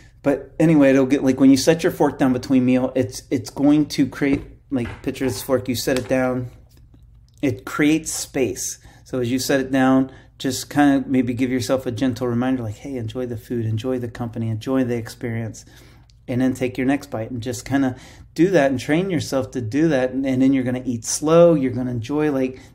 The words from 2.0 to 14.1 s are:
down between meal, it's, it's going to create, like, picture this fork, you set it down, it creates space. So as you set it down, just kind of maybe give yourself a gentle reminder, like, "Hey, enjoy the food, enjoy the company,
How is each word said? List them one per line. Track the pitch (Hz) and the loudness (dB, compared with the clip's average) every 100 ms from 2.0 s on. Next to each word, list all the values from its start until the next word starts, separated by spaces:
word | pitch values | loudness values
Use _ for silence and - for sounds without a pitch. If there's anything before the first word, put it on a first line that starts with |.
| 147 135 | 0 2
down | 135 | 0
between | 127 - 131 127 | 0 2 2 4
meal, | 127 127 135 | 2 0 -2
it's, | 113 - - | -4 -6 -6
it's | 143 107 | -6 -6
going | - 143 151 147 | 0 2 4 2
to | - 127 | 0 -2
create, | - 143 139 - - - | 0 -4 -4 -10 -20 -8
like, | 131 117 - | -6 -6 -8
picture | 139 131 131 | -10 -4 -4
this | 117 | -4
fork, | - 127 - | -2 -2 -2
you | 113 | -4
set | - 135 | -2 -2
it | 113 | -2
down, | 131 127 127 120 - - - - - - - - - | -2 0 -2 -6 -12 -20 -20 -20 -20 -20 -20 -20 -6
it | 143 117 - | -4 -4 -8
creates | - 151 160 160 | 0 2 2 -2
space. | - - 143 120 - - - - - | -10 -8 -4 -4 -4 -10 -12 -18 -20
So | - 131 | -8 -6
as | 120 | -2
you | 131 | -2
set | 127 139 | 0 0
it | 131 | 0
down, | 135 131 131 131 - - - | 2 4 4 2 -6 -20 -8
just | 139 120 - | -6 -6 -4
kind | 147 143 139 | 2 4 4
of | 131 | 2
maybe | 127 117 | 0 0
give | 117 131 | 0 -2
yourself | 127 117 131 131 | -2 -2 -2 -2
a | |
gentle | 113 135 117 123 | -2 -2 -2 -2
reminder, | 117 127 131 | -2 0 -2
like, | 113 104 | -4 -10
"Hey, | 143 131 | -10 -8
enjoy | 113 127 123 | -8 -8 -8
the | 113 | -8
food, | - 120 110 | -6 -4 -2
enjoy | 110 131 127 | -4 -4 -4
the | |
company, | 117 | -6